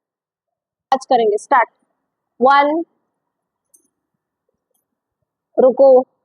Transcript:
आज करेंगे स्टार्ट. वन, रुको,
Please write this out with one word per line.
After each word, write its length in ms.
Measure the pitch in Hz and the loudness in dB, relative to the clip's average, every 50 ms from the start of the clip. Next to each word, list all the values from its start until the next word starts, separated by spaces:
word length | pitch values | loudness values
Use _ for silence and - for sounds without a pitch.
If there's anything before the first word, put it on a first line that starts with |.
| _ _ _ _ _ _ _ _ _ _ _ _ _ _ _ _ _ - | _ _ _ _ _ _ _ _ _ _ _ _ _ _ _ _ _ -6
आज 140 | 277 262 - - | -6 -6 -4 -2
करेंगे 280 | 269 233 226 214 202 | -2 -2 0 -2 -4
स्टार्ट. 320 | 214 - - 277 254 226 - _ _ _ _ _ _ _ _ _ _ _ _ _ - | -4 -4 -4 -2 -2 -2 -4 _ _ _ _ _ _ _ _ _ _ _ _ _ -4
वन, 420 | 240 262 277 285 285 285 311 330 330 _ _ _ _ _ _ _ _ _ _ _ _ _ _ _ _ _ _ _ _ _ _ _ _ _ _ _ _ _ _ _ _ _ _ _ _ _ _ _ _ _ _ _ _ _ _ _ _ _ _ _ _ _ - | -2 0 2 0 0 -2 -4 -6 -8 _ _ _ _ _ _ _ _ _ _ _ _ _ _ _ _ _ _ _ _ _ _ _ _ _ _ _ _ _ _ _ _ _ _ _ _ _ _ _ _ _ _ _ _ _ _ _ _ _ _ _ _ _ -4
रुको, 440 | - 254 262 247 254 277 269 262 254 262 _ _ _ _ | -2 0 0 2 2 2 4 4 2 0 _ _ _ _